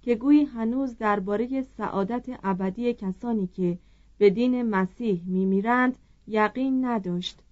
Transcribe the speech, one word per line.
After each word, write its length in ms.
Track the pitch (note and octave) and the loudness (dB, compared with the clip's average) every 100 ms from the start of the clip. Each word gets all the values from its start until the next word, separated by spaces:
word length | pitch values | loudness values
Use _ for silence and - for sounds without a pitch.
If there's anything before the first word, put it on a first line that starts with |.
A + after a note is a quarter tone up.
که 120 | - | 0
گویی 300 | A3+ C4 D4 | 0 6 6
هنوز 540 | C#4+ A#3 A3+ B3+ C4+ A#3 | 4 -2 -2 -2 -4 -2
دربارهٔ 640 | A3 G#3 F#3+ G#3 B3 C4+ | 0 0 0 -2 -2 -4
سعادت 640 | C4 - G#3+ F#3+ G3 A#3+ A#3+ B3+ | -6 -8 -6 -2 -2 -4 -8 -8
ابدی 520 | G3 F#3+ F#3+ F#3+ A#3+ | -4 -2 -2 -2 -4
کسانی 520 | A#3+ F#3+ F#3 A#3+ A3+ F#3 | -2 -6 -6 -4 -2 -4
که 320 | - F3+ F3 - - - - | -2 -2 -2 -10 -20 -20 4
به 120 | G#3 | 4
دین 320 | G3 B3 B3 | 6 0 2
مسیح 600 | A#3 G3 F#3+ - A#3 F3+ F3+ | 0 0 0 -2 -2 -2 -2
می‌میرند 720 | F#3 F#3+ G3 G#3+ B3 B3+ B3+ - _ - | 0 2 2 2 2 2 -2 -16 _ -6
یقین 580 | G#3+ G#3+ B3 C4+ C4 | 0 0 0 -2 0
نداشت. 560 | B3+ A3+ F#3 F3 F#3 - - | 0 -2 -2 -6 -6 -14 -20